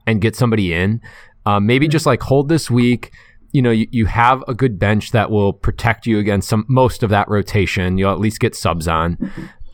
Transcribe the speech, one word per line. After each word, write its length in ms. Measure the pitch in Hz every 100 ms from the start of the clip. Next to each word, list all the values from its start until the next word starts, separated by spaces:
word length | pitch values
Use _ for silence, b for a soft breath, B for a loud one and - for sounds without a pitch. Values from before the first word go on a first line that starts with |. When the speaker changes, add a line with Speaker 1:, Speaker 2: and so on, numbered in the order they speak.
| -
Speaker 1:
and 120 | 110
get 160 | 110 104
somebody 380 | 123 110 95
in. 260 | 82 95 113 B B B _ -
Uh, 120 | 101
maybe 260 | 101 131 151
Speaker 2:
Hmm. 60 |
Speaker 1:
just, 160 | 151 151
like, 160 | 120
hold 260 | - 131 143
this 220 | 165 -
week. 400 | 120 120 120 - b b b -
You 100 | 143
know, 80 | 123
you, 160 | 113 113
you 160 | 120 101
have 360 | 120 120 131 -
a 60 | 117
good 240 | 131 98
bench 320 | 101 107 -
that 180 | 117 101
will 240 | 107 101
protect 540 | 92 - - 120 113 117
you 100 | 107
against 320 | 104 101 -
some, 160 | 110 107
most 360 | 127 127 -
of 80 | 110
that 180 | 101 104
rotation. 720 | 104 92 107 90 - 90 92
You'll 120 | 95
at 80 | 90
least 200 | 107 104
get 160 | 113 -
subs 320 | 95 82 80
on. 300 | 82 82 85 190 B B B -